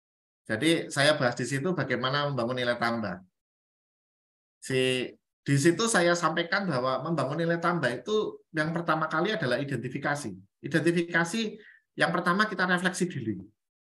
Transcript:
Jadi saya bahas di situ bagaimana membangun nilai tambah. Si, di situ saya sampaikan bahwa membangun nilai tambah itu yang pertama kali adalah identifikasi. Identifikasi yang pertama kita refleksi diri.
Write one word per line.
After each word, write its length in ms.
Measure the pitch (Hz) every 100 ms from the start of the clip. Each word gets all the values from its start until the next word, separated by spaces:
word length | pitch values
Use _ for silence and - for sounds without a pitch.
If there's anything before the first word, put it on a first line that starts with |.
| _ _ _ _ -
Jadi 400 | 110 151 160 -
saya 240 | 143 143
bahas 240 | 147 123 -
di 80 | 120
situ 320 | 139 165 180
bagaimana 480 | 127 123 131 143 143
membangun 240 | 131 117 127
nilai 240 | 120 120
tambah. 400 | 117 117 104 90 - _ _ _ _ _ _ _ _ _ _ _ _ _
Si, 480 | - 131 127 127 - - _ _ -
di 100 | 143
situ 240 | 170 170 226
saya 320 | 190 175 170
sampaikan 480 | 160 170 170 202 190
bahwa 400 | 131 131 127 160
membangun 320 | 160 127 160
nilai 240 | 165 165
tambah 320 | 175 175 127
itu 480 | 123 - 214 - - _ 156
yang 160 | 156
pertama 320 | 170 170 160 156
kali 320 | 160 190 214
adalah 240 | 123 123
identifikasi. 720 | 139 131 127 139 147 143 110 95 - _ -
Identifikasi 760 | 156 165 170 170 165 170 226 220 - - - _
yang 160 | - 156
pertama 400 | 170 - 196 214
kita 160 | 190 185
refleksi 400 | 180 180 - 170
diri. 320 | 135 110 90 - _ _ _ _